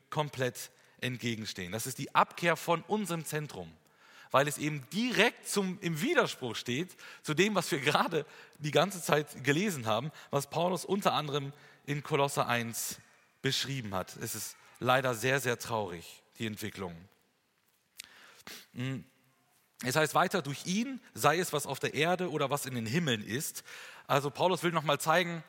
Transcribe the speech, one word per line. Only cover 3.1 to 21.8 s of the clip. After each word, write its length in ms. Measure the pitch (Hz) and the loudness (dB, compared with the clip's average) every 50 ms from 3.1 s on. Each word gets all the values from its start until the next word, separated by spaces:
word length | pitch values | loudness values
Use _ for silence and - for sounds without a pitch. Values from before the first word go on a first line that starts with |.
| 170 160 147 | -4 -4 -4
Zentrum, 460 | - 151 156 151 - - 95 85 80 - - _ _ _ _ - - - - - - | -4 -6 -6 -6 -6 -10 -12 -12 -12 -14 -20 _ _ _ _ -20 -20 -20 -20 -4 2
weil 180 | - 131 147 | 4 4 4
es 100 | 151 - | 4 0
eben 320 | - 147 151 156 143 127 - | -2 -2 -2 -2 -4 -8 -6
direkt 580 | 165 208 240 254 202 170 214 247 - - - - | -2 -2 0 2 6 6 6 6 4 -2 -6 -2
zum, 280 | - 202 190 185 180 - | 0 0 0 0 -2 -4
im 200 | 185 170 160 147 | -4 -2 -2 0
Widerspruch 540 | 196 311 349 254 190 147 - - 127 117 107 | 0 2 4 4 4 2 0 -4 -6 -6 -4
steht 400 | - - 123 120 139 180 - - - - - - - - | -4 -4 -4 -2 -2 -4 -6 -10 -18 -18 -20 -18 -10 -6
zu 100 | 156 151 | -2 4
dem, 220 | 151 196 220 208 | 4 4 4 4
was 140 | 185 - - | 0 0 0
wir 100 | 175 135 | 0 0
gerade 440 | 120 147 - - 214 - 170 151 139 - - - - - - - | 2 4 4 4 2 2 0 -2 -4 -4 -12 -20 -20 -20 -12 -6
die 120 | 143 151 | -2 2
ganze 300 | 139 147 170 202 190 170 | 4 4 4 4 0 -4
Zeit 420 | - - 139 151 147 - - - 123 | 2 4 4 4 2 0 -6 -4 2
gelesen 440 | 139 143 170 208 214 165 131 113 | 2 4 4 2 0 -2 -2 0
haben, 240 | 110 107 113 139 151 - - - - | 0 0 0 0 -4 -8 -12 -8 -2
was 200 | - 143 - - | -2 -2 -2 0
Paulus 360 | - 156 175 185 180 160 - | 0 0 2 2 0 -2 -2
unter 280 | - 190 208 - 190 117 | -2 0 2 2 2 2
anderem 380 | 143 151 147 135 147 139 139 - - - - - _ - | 2 0 -2 -2 -4 -4 -6 -10 -14 -20 -20 -20 _ -6
in 160 | 147 147 147 - | -4 -4 -4 -2
Kolosser 440 | - 156 139 139 139 - 143 120 | 0 2 2 2 2 2 0 0
eins 520 | 117 120 120 117 117 110 - - - - - - _ _ _ _ _ _ _ | 2 2 0 0 -2 -4 -6 -6 -6 -8 -10 -14 _ _ _ _ _ _ _
beschrieben 540 | - 135 131 - - 127 135 135 110 101 98 | 0 0 0 0 -2 -2 -4 -6 -4 -4 -2
hat. 200 | 92 90 - - | -4 -4 -4 -8
Es 180 | - 120 110 - | -8 -6 -6 -6
ist 200 | 110 - - - - - - - - | -6 -8 -10 -12 -16 -20 -20 -10 -2
leider 360 | 113 127 127 135 127 127 120 | 2 4 4 6 4 2 0
sehr, 240 | 107 127 131 135 139 | 2 2 2 2 2
sehr 180 | 123 127 117 | 2 0 -2
traurig, 640 | - - - 117 107 101 90 87 82 - - - - _ _ _ | -2 -2 -2 -2 -2 -2 -2 -6 -10 -12 -14 -18 -20 _ _ _
die 80 | - 113 | -6 -6
Entwicklung. 500 | 110 107 101 107 101 - - 95 87 85 82 95 - _ _ _ _ _ _ _ _ _ _ _ _ _ _ _ _ _ - - - - - - - - - - - - - - _ - | -6 -6 -6 -8 -8 -6 -6 -8 -8 -10 -12 -18 -20 _ _ _ _ _ _ _ _ _ _ _ _ _ _ _ _ _ -20 -20 -20 -20 -20 -20 -20 -20 -20 -18 -18 -18 -18 -18 _ -8
Mm. 260 | 123 127 135 135 113 - _ _ _ _ _ _ _ _ _ _ _ _ _ _ - - | -6 -6 -4 -6 -6 -10 _ _ _ _ _ _ _ _ _ _ _ _ _ _ -6 -2
Es 120 | 123 117 | 2 4
heißt 180 | 156 156 - - | 4 4 4 4
weiter, 300 | 151 175 185 - 180 131 | 4 4 4 2 -2 -2
„Durch 240 | 143 135 - - | -2 -6 -6 -4
ihn, 340 | 165 185 220 247 277 262 - - - - | -2 -2 -2 -2 -2 -6 -10 -12 -12 -4
sei 240 | 110 - 147 156 180 | 2 4 4 4 4
es 120 | 180 - 160 | 0 0 -2
was 120 | 143 - | -2 -2
auf 140 | 143 135 | -2 -4
der 160 | - | -2